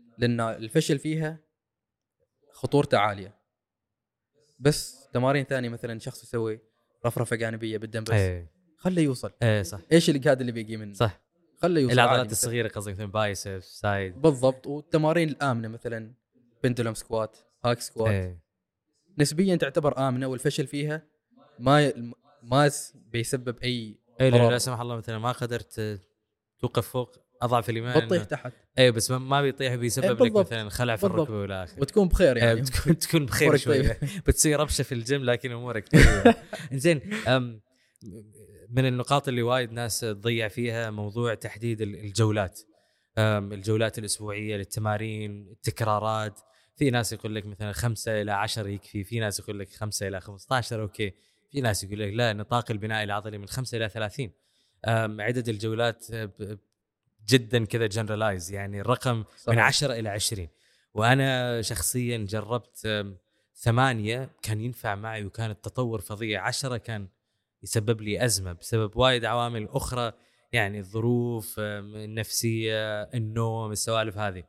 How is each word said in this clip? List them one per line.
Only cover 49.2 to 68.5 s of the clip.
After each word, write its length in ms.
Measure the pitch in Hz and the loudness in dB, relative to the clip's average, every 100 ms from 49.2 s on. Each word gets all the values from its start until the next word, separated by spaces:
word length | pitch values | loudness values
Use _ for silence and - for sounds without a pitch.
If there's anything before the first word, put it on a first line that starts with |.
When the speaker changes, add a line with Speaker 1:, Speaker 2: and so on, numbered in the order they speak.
| 107 - | -2 -4
Speaker 2:
يقول 200 | 104 101 | -8 -10
لك 100 | 92 | -12
خمسة 380 | - 107 - 98 | -10 -8 -4 -6
إلى 140 | 95 | -6
خمستاشر 600 | 104 98 - 131 - 113 | -10 -14 -4 -4 -2 -6
أوكي، 320 | 107 - 101 - _ _ _ | -6 -4 -6 -6 _ _ _
في 100 | 143 | -2
ناس 220 | 120 98 | 0 0
يقول 160 | 98 104 | -4 -6
لك 140 | 104 | -4
لا، 200 | 113 120 | 0 0
نطاق 380 | 104 101 120 - | 0 -2 -2 -2
البناء 320 | 107 107 110 | -4 -4 -4
العضلي 340 | 104 104 107 104 | -4 -4 -6 -12
من 100 | 98 | -10
خمسة 300 | 131 123 117 | -8 -6 -4
إلى 120 | 110 | -4
ثلاثين. 420 | 113 107 - 110 - _ _ _ _ - | -4 -6 -6 -10 -12 _ _ _ _ 0
أم، 360 | 113 110 107 | 0 0 -2
عدد 280 | 107 123 117 | -4 -2 -4
الجولات 560 | 104 110 110 117 110 - | -4 -4 0 0 -2 -10
ب-، 460 | 113 107 - 101 104 _ _ _ _ _ _ 104 | -10 -10 -10 -12 -12 _ _ _ _ _ _ 4
جدا 380 | 127 110 120 107 | 4 4 0 0
كذا 220 | 117 110 | 0 0
جنرالايز، 640 | 110 107 107 110 95 87 | -2 -4 0 0 -2 -6
يعني 300 | 101 101 101 | -8 -8 -4
الرقم 420 | 101 123 131 117 104 - | 0 0 0 -2 -6 -8
Speaker 1:
صحيح. 180 | - 117 | 0 4
Speaker 2:
من 40 | |
عشرة 340 | 123 - 143 | 4 4 0
إلى 160 | 117 110 | -2 -4
عشرين. 400 | 104 - 98 85 _ _ _ _ | -4 -4 -4 -8 _ _ _ _
وأنا 680 | 104 113 135 135 127 123 117 | 0 4 4 4 0 -2 -2
شخصيا 560 | 104 117 - 127 120 117 | -4 -4 -2 -2 -2 -2
جربت، 680 | 98 107 104 120 - - 110 | -4 -4 -4 -4 -6 -8 -4
أم، 320 | 107 101 95 _ _ _ - | -4 -4 -12 _ _ _ -4
ثمانية 760 | 120 117 135 113 107 123 131 _ | 2 4 4 2 -2 -4 -8 _
كان 200 | 113 107 | -6 -4
ينفع 340 | 120 120 113 101 | -6 -6 -6 -6
معي 300 | 110 110 101 | -8 -8 -8
وكان 260 | - 113 | -6 -6
التطور 500 | 104 104 - 120 110 | -6 -8 -4 -4 -4
فظيع، 460 | - 104 113 101 110 | -8 -8 -4 -2 -2
عشرة 300 | 123 135 117 | -4 -4 -6
كان 300 | - 110 95 _ _ _ _ _ | -6 -10 -10 _ _ _ _ _
يسبب 380 | - 117 107 110 | -4 -2 0 0
لي 240 | 107 95 123 | -2 0 0
أزمة 280 | 95 95 | 0 -4